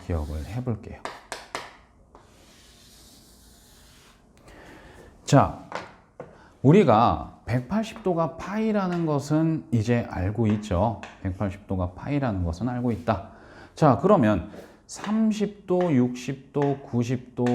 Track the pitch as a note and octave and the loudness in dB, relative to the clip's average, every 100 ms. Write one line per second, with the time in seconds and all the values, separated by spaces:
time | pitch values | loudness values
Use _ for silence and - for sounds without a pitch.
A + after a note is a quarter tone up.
0 | - E2+ D2 D#2 C#2+ A2+ B2+ A2 - - | -4 -6 -6 -8 -8 -8 -6 -6 -8 -14
1 | - - - - - - - - _ _ | -14 -16 -16 -16 -14 -14 -14 -20 _ _
2 | _ - - - - - - - - - | _ -20 -20 -20 -20 -20 -20 -20 -20 -20
3 | - - - - - - - - - - | -20 -20 -20 -20 -20 -20 -20 -20 -20 -20
4 | - - _ _ - - - - - - | -20 -20 _ _ -20 -20 -20 -20 -20 -20
5 | - - - C#3+ G#2 - - - - - | -20 -20 4 4 4 -2 -12 -14 -14 -20
6 | _ _ - - - _ B2+ F3 E3 G#2+ | _ _ -20 -20 -20 _ 6 6 6 6
7 | A2+ D#2 C#2 - - B2 B2 G3+ A3 - | 4 2 -4 -14 -4 -4 -2 -4 -4 -6
8 | F#3+ E3 E3 - - G#3 A3 G#3+ F#3 F3 | -4 -2 -2 -4 -8 -4 -2 0 -2 -2
9 | E3 D3 C3 D#3 D#3+ D#3+ - A#2 G#2+ A#2+ | 0 -2 0 0 2 0 0 0 2 0
10 | - - F2+ G#2+ A2 G#2 - F2 A2 G#2+ | 0 -4 -2 0 2 2 0 0 0 -2
11 | - - G2 F#2 G2+ F2+ - G2 F2+ - | -10 -8 -8 -4 -6 -6 -8 -4 -4 -6
12 | - C#3+ C3+ G2 E2+ E2 A#2+ B2 B2 A2 | -4 -2 -2 -2 -4 -4 -4 -2 -2 -2
13 | - G2+ - - - - - - D#3 A#2 | -2 -2 -4 -18 -20 -20 -20 2 4 6
14 | F#3+ G3+ A2 G2+ - - - - _ - | 6 4 6 2 -2 -14 -20 -20 _ -12
15 | G3 G#3+ A3 G#3 G3+ - - F3+ F3+ C3+ | -4 0 2 0 -2 -6 -2 0 4 4
16 | B2 B2 - C3+ - C#3+ C#3+ C#3 - A#2+ | 2 0 -8 -10 -6 0 0 0 -4 -2
17 | A#2 B2+ - - B2 | -2 -4 -6 -2 0